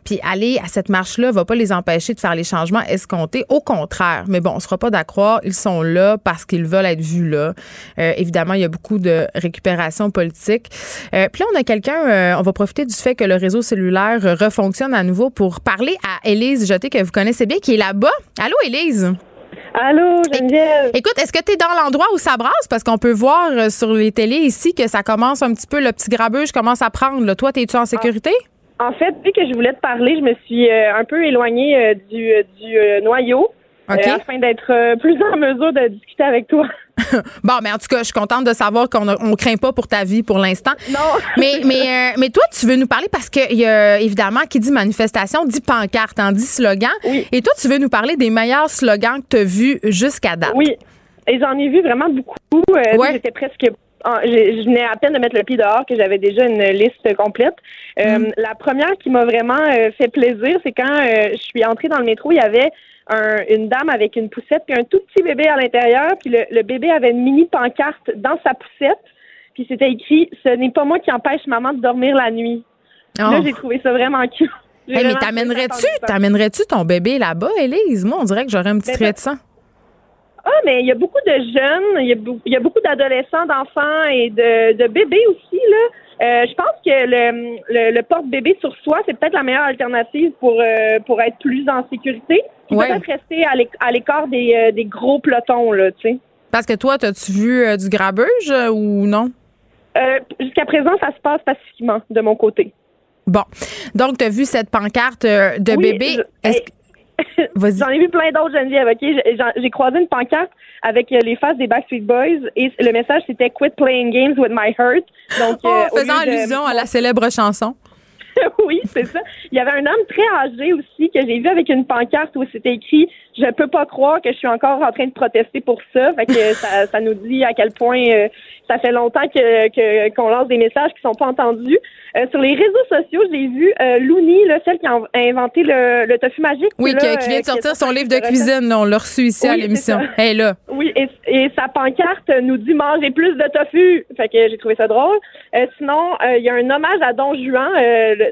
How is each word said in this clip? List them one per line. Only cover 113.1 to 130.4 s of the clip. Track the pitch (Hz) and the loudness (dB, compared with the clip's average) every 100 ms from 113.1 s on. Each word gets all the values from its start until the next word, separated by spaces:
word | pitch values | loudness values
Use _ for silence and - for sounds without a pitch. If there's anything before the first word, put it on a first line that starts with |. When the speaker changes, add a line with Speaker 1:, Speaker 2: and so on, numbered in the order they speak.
| 294 - | -2 -2
Speaker 2:
c'était « | 226 240 | -2 -2
Quit | - 285 - | 0 -2 0
playing | 262 254 240 | 0 0 0
games | 240 269 269 | 0 0 2
with | 240 | 0
my | 233 214 220 | 0 -2 0
heart ». | 247 311 - _ - - | 0 0 -2 _ -10 -4
Donc, | 226 233 | -2 -2
Speaker 1:
Oh, | 339 | 0
Speaker 2:
euh, | 359 - | 2 2
au | - | 0
Speaker 1:
faisant | 277 302 | 0 0
Speaker 2:
lieu | 302 | 0
de | 233 | -2
Speaker 1:
allusion | 220 269 294 | -2 -2 -2
à | |
la | 233 233 | -4 -2
célèbre | 247 247 240 226 | -2 0 0 0
chanson. | 240 208 214 - - | 0 -2 -2 -6 -8
Speaker 2:
<laughs> | _ _ _ _ - - - - | _ _ _ _ -6 -2 -2 -2
Oui, | 392 330 | -2 -2
c'est | 202 - 247 | -4 -6 -6
ça. | 330 - - - | -6 -10 -16 -4
Il | 254 | -2
y | |
avait | 247 | 0
un | 285 285 | 0 0
homme | 415 415 | -2 -2
très | - 440 359 | 0 0 0
âgé | 269 233 302 | -2 -4 -2
aussi | 330 269 - 320 | -2 -4 -4 -2
que | - 262 | 0 -2
j'ai | 233 | 0
vu | 285 | 0
avec | 359 339 | 0 2
une | 262 | 0
pancarte | 262 240 240 294 311 269 | 0 -2 0 -2 -4 -6
où | 262 | -8
c'était | 220 247 | -6 -4
écrit « | 240 - 302 339 - _ - | -4 2 2 2 -2 _ -2
Je | 247 | -2
peux | 240 294 | 0 0
pas | 330 294 | 0 -2
croire | - 277 320 | 0 0 2
que | 370 | -2
je | - | -4
suis | 254 | -4
encore | 233 269 277 | 0 0 0
en | 269 | -2
train | 233 262 | -2 -6
de | |
protester | - 247 226 226 277 | -2 0 0 -2 -4
pour | 254 233 - | -4 -4 -2
ça ». | 254 262 302 | 0 2 0
Fait | 226 | 0
que | |
<laughs> | 240 214 | 2 2
ça, | 220 214 196 202 | 0 -2 0 0
ça | 214 | -2
nous | 220 | -2
dit | 208 220 262 | -4 -4 0
à | 247 | 0
quel | 233 214 | 2 -2
point, | - 240 254 240 | 0 0 2 4
euh, | 220 208 - - - - | 4 2 -4 -20 -12 -4
ça | 254 | -2
fait | 262 | 0
longtemps | 240 240 254 285 | 0 0 0 -2
que, | - 233 226 220 | 2 4 4 2
que, | 247 220 214 208 | 2 2 2 0
qu'on | 214 226 | 0 0
lance | 240 | 2